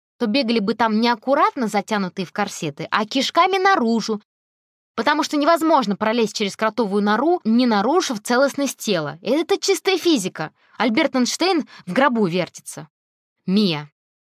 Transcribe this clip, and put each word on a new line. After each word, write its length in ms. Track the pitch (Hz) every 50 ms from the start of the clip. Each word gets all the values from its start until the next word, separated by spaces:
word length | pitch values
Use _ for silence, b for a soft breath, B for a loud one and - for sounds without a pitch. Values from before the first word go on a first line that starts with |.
| _ _ _
то 80 | _ 240
бегали 340 | 214 208 285 262 214 233 220
бы 140 | 190 220 220
там 260 | - 233 220 214 220
не 80 | 233
аккуратно 600 | 240 240 226 - 254 277 294 370 427 - 285 233
затянутые 580 | 196 - 202 - - 220 202 190 175 - - 180
в 80 | - -
корсеты, 540 | 208 202 196 - - 175 151 147 - 160 -
а 140 | - 202 220
кишками 520 | 214 - 269 233 - - 339 359 381 381
наружу, 640 | 381 370 392 392 330 240 226 233 220 - - 214 208 - _ _ _ _ _ _ _ _ _ _ _ _ _ _
потому 280 | - 220 285 302 302 294
что 140 | - 302
невозможно 580 | 285 285 320 339 269 320 311 339 311 214 196 196
пролезть 400 | - 214 220 226 240 220 208 -
через 220 | - 208 190 -
кротовую 440 | - 220 220 214 - 233 185 202 208
нору, 380 | 202 208 214 233 277 330 359 349 -
не 200 | 220 226 240 254
нарушив 560 | 240 214 202 196 254 320 370 311 - 240 202
целостность 580 | - - 240 247 285 269 269 277 285 262 - -
тела. 380 | - 220 190 165 151 143 147 165
Это 360 | - 202 277 320 339 - 403
чистая 400 | - - - 381 - - 381 381
физика. 540 | 302 - 349 311 220 175 180 - - 156 151 b b b b b
Альберт 380 | b 214 254 214 311 311 269 -
Эйнштейн 540 | 254 247 226 - - 320 370 370 302 B B B B B
в 80 | 185 175
гробу 320 | 254 269 285 240 226 208
вертится. 640 | 165 170 180 160 - - - - - - - 156 - _ _ _ _ _ _ _ _ _ _ _
Мия. 440 | 185 185 214 208 175 156 147 151 - _ _ _ _ _ _ _ _